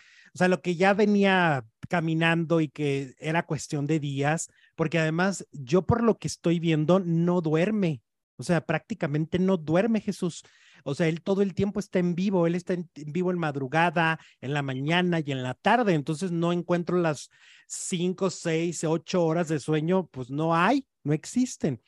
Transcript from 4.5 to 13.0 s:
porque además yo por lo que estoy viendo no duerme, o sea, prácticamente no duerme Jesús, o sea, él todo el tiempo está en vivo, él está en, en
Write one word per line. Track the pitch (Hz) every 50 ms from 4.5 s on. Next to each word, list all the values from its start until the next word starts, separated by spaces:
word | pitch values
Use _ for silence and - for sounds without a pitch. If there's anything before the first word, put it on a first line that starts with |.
| _ _ _ _ _
porque | - 160 156 - 165
además | 160 156 160 170 185 202 185 - - -
yo | - 147 131 120 156 190 165
por | - 240 226 233
lo | 220 190 -
que | - 151
estoy | - - - 175 170 170
viendo | 160 165 160 151 156 160 180 196
no | 180 170 165 165 170 175 175 180
duerme, | 160 160 151 160 180 214 220 208 190 160 143 117 - _ _ _ _ _ _
o | - 135
sea, | - 175 156 -
prácticamente | - 160 156 - - 214 - 170 143 147 151 160 - - 180
no | 185 190 190
duerme | 170 151 147 160 180 220 240 226 202
Jesús, | - 208 180 - 190 170 - - - _ _ _ _ _ _ - _
o | 139 143
sea, | - 170 160
él | 165 165
todo | - 202 196 196
el | 202 196
tiempo | 160 - 196 208 - 208
está | - - - 185
en | 175 175 170
vivo, | 170 190 208 190 175 170
él | 170 170
está | 180 - - 180
en, | 175 170 - _
en | 143